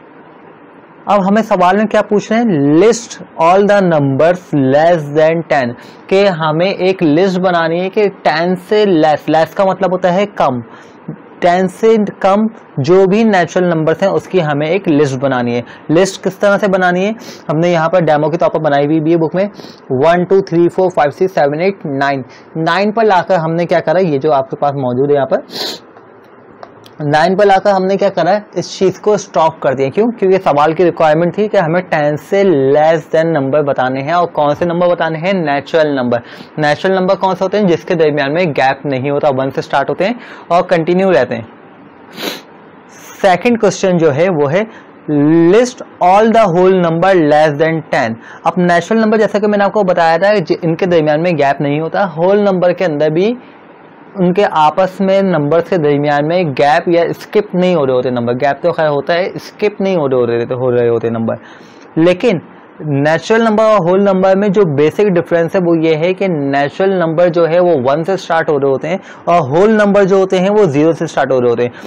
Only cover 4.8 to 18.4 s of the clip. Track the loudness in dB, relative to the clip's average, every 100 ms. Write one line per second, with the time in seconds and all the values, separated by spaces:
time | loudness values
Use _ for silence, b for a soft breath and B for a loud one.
4.8 | 4 2 0 0 2 0 -2 -2 -2 -8
5.8 | B B -2 2 2 0 -2 0 -2 0
6.8 | -2 0 2 2 2 0 0 0 0 -2
7.8 | -2 0 -2 0 -2 -2 -2 -4 -2 0
8.8 | 2 2 2 0 0 0 0 0 -2 0
9.8 | -2 -2 -2 -2 -4 -2 -2 -2 -10 B
10.8 | B B -18 -18 -20 -2 0 2 -2 0
11.8 | 2 2 0 -2 0 2 0 -6 -12 -6
12.8 | 2 4 4 2 2 2 0 -2 0 0
13.8 | -2 -2 -2 -2 -2 -2 -2 -2 -2 -2
14.8 | 0 0 0 0 -2 -2 -2 -4 -6 B
15.8 | -2 0 0 -2 -8 -2 0 0 0 0
16.8 | 0 0 -2 -6 B B -6 -2 0 0
17.8 | 0 0 2 2 0 0